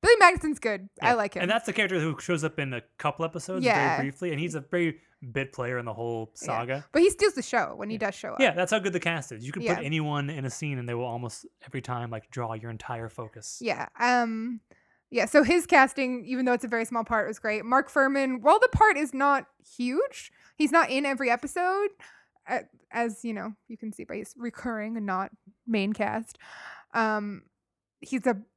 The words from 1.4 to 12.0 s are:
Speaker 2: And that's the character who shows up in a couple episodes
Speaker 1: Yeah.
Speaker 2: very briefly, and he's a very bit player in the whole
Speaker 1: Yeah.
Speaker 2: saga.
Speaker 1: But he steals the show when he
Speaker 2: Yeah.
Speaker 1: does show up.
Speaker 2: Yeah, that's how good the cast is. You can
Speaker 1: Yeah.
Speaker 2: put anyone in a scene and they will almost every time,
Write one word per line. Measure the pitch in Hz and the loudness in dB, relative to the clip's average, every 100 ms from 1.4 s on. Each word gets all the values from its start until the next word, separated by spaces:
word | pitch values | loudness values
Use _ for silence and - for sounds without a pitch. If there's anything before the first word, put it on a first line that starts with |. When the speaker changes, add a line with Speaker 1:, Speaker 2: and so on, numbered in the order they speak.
Speaker 2:
And | 180 | 0
that's | 220 226 | 0 0
the | |
character | 202 202 185 | -2 0 2
who | 156 147 | 0 -4
shows | - 170 151 | -2 -2 -2
up | 156 | -4
in | 139 | -6
a | 120 - _ | -6 -10 _
couple | 147 - 165 | -4 -2 -6
episodes | 165 - 190 254 | -6 -8 -2 2
Speaker 1:
Yeah. | 202 127 143 | 4 2 0
Speaker 2:
very | 139 | -2
briefly, | - 180 | -4 -4
and | 147 | -2
he's | 170 151 | -4 -6
a | |
very | 135 175 170 160 _ _ 127 | -4 0 0 -2 _ _ -8
bit | 117 135 | -6 -6
player | - 123 123 | -6 -4 -4
in | |
the | 117 | -6
whole | 110 117 117 110 - | -6 -4 -4 -6 -12
Speaker 1:
Yeah. | - | -4
Speaker 2:
saga. | 113 120 135 - | -4 -2 -6 -2
Speaker 1:
But | 285 | 4
he | 359 | 4
steals | - 403 | 4 0
the | 285 | 0
show | - 240 175 - | -2 -2 -2 -6
when | 202 | -8
he | 220 | -4
Speaker 2:
Yeah. | 202 | -4
Speaker 1:
does | 196 | -4
show | 208 | -10
up. | - | 2
Speaker 2:
Yeah, | 262 | 2
that's | 165 180 | 2 0
how | 214 | 0
good | 190 | 0
the | 175 | -2
cast | 170 165 135 | -2 -4 -6
is. | 110 123 | -12 -10
You | |
can | 147 | -6
Speaker 1:
Yeah. | 226 175 | -2 -2
Speaker 2:
put | 143 | -2
anyone | 156 151 143 139 | -2 -2 -2 -4
in | 156 131 | -6 -8
a | |
scene | - 151 135 | -6 -6 -6
and | 120 | -6
they | |
will | 120 | -4
almost | 123 117 120 - - _ - | -4 -6 -8 -10 -18 _ -12
every | 135 | -10
time, | 123 123 | -6 -6